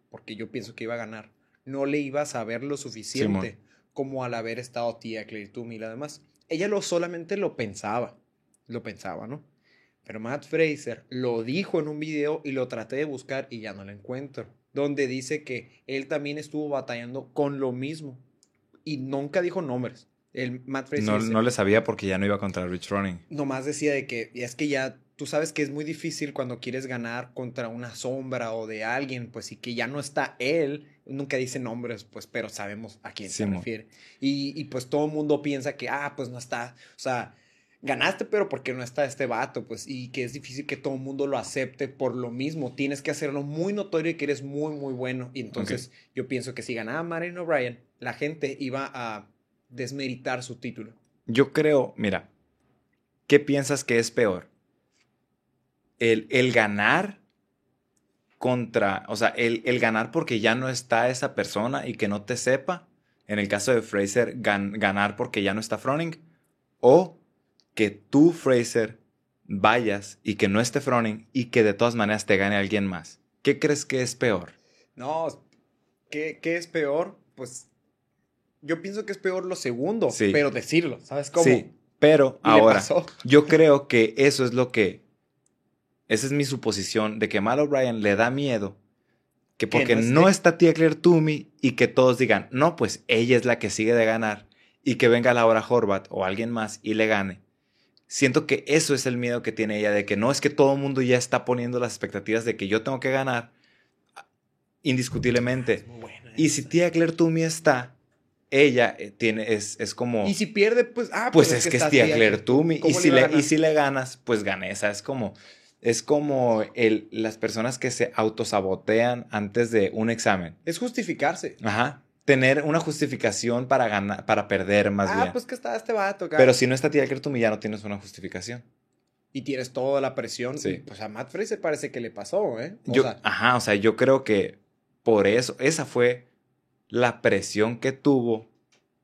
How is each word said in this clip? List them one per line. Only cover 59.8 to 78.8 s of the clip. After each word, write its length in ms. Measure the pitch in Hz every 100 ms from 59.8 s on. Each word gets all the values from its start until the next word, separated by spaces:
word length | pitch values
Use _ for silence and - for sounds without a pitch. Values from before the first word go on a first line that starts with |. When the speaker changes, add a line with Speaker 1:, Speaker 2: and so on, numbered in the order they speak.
| 113 110 117
Speaker 2:
porque 280 | 165 156 117
ya 160 | 110 117
no 120 | 131
está 400 | 127 - 113 120
esa 260 | 127 139 -
persona 520 | 98 101 113 139 131
y 60 |
que 140 | 117 107
no 160 | 101
te 140 | 101 120
sepa. 500 | - 135 - 175 - _ _ _ -
En 120 | 104
el 80 | 98
caso 260 | 101 101
de 80 | 120
Fraser, 540 | 110 101 98 123 113 127
gan-, 360 | 110 101 98 107
ganar 380 | 101 98 104 101
porque 280 | 123 110
ya 100 | 98
no 60 | 101
está 160 | 110 107
Froning. 420 | 127 147 165 160 _ _ _ _ _ _
O 400 | 123 151 180 - _ _ _ _ _ -
que 160 | 104
tú, 400 | 101 _ 139 165
Fraser, 680 | 165 135 127 120 120 110 120 _ _ _ _ -
vayas 720 | 98 104 120 110 101 101 -
y 120 | - 101
que 120 | 104
no 120 | 101
esté 220 | 123 143
Froning 460 | 131 123 113 107 -
y 120 | 131 123
que 180 | 123
de 100 | 107
todas 220 | 101 117 117
maneras 300 | 104 107 -
te 120 | 98
gane 180 | 98 101
alguien 320 | 98 104 98
más. 320 | 87 - - _ _
¿Qué 160 | - 143
crees 260 | 156 147 -
que 160 | 135
es 140 | 127 -
peor? 380 | 127 95 85 _ _ _ _ -
Speaker 1:
No, 500 | 127 160 165 131 _ _ _ _ _ _ _
¿qué, 300 | 151 156 151
qué 160 | 160 170
es 100 | 170
peor? 500 | 165 147 147 180 - _ -
Pues, 320 | 123 127 - _ _ _ _ _ _ _ _ _
yo 200 | 147 165